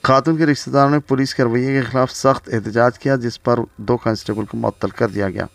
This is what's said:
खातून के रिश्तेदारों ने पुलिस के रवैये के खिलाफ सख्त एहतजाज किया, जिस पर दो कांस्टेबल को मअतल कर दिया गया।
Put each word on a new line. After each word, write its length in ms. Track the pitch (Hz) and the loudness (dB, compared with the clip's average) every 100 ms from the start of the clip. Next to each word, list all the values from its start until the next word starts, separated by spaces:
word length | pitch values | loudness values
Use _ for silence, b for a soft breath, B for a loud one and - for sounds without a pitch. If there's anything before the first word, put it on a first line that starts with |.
| - | 4
खातून 320 | 135 143 160 | 2 4 2
के 80 | 160 | 2
रिश्तेदारों 460 | 139 - 139 139 | 0 0 2 4
ने 80 | 147 | 2
पुलिस 320 | - 135 135 | 0 -2 0
के 100 | - | 0
रवैये 300 | 120 120 131 | 0 0 0
के 140 | 135 120 | -2 -2
खिलाफ 200 | 127 127 | -2 -2
सख्त 380 | - 135 135 - | 0 0 0 -2
एहतजाज 480 | 113 107 113 123 - | -4 -2 2 2 2
किया, 180 | 139 135 | -2 -2
जिस 200 | 120 - | -2 -4
पर 280 | - 117 - - | 0 0 -2 -8
दो 160 | 104 120 | -2 0
कांस्टेबल 480 | 117 107 - 107 104 | 0 -4 -4 -6 -6
को 120 | 113 | -4
मअतल 340 | 113 - 101 | -4 -2 -8
कर 180 | - 117 | -2 -2
दिया 200 | 101 98 | 0 -4
गया। 180 | 95 92 | -4 -10